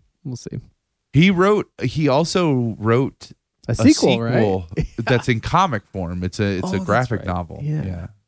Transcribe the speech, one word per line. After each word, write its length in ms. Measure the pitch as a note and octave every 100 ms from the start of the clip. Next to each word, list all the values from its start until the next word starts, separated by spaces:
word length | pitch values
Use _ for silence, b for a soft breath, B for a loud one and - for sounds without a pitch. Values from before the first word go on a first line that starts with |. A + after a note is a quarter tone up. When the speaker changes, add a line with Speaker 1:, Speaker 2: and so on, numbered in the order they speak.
| _ _
Speaker 1:
We'll 140 | C#3+ A#2+
see. 240 | - - - _ _ _ _
Speaker 2:
He 160 | C#3 F#3
wrote, 400 | F3 F#3+ G#3 - -
he 240 | B2 D3 D3
also 680 | C3+ E3 F#3 E3+ B2+ A#2 G#2+
wrote 540 | G#2+ A#2+ C3+ - - - _ _ -
Speaker 1:
A 40 |
Speaker 2:
a 20 |
Speaker 1:
sequel, 360 | A#2 C#4 D#4 D#3+
Speaker 2:
sequel 560 | A#2 A#2 B2 G#2 F#2+ F2 -
Speaker 1:
right? 100 | - -
<laughs> 0 |
Speaker 2:
that's 320 | A#2 B2 -
in 100 | A2+
comic 460 | - E3 F#3+ G#2+ -
form. 360 | G2 E2+ F2+
It's 160 | F2+ -
a, 40 | G2+ F#2
it's 60 | -
Speaker 1:
Oh, 20 |
Speaker 2:
a 40 |
Speaker 1:
that's 120 | G2
Speaker 2:
graphic 360 | F#2+ A2 B2 A#2
Speaker 1:
right. 60 | F#2
Speaker 2:
novel. 340 | F2+ E2 -
Speaker 1:
Yeah. 220 | C#3+ D3+ F#2+
Speaker 2:
Yeah. 200 | F2 F2 -